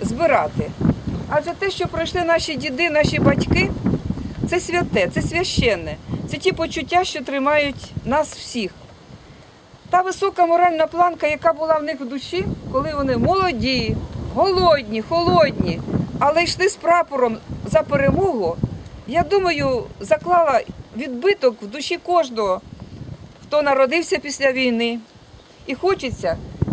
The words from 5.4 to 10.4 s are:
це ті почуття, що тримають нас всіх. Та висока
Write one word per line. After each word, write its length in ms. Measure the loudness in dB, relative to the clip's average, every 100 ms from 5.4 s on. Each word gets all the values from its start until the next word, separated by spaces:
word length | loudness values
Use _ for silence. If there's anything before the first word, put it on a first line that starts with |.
| -2 2 2 0 -4 -10 -10 -8 -6
це 60 | -2
ті 160 | 0
почуття, 520 | 0 -4 -4 0 0
що 200 | 0 -4
тримають 680 | -4 -2 2 2 2 -4 -10 -8
нас 240 | -2 0 0
всіх. 420 | -4 -8 -6 -6 -10 -20 -20 -20 -20 -20 -20 -20 -20 -20 -20 -2
Та 120 | 0
висока 440 | 0 0 -2 2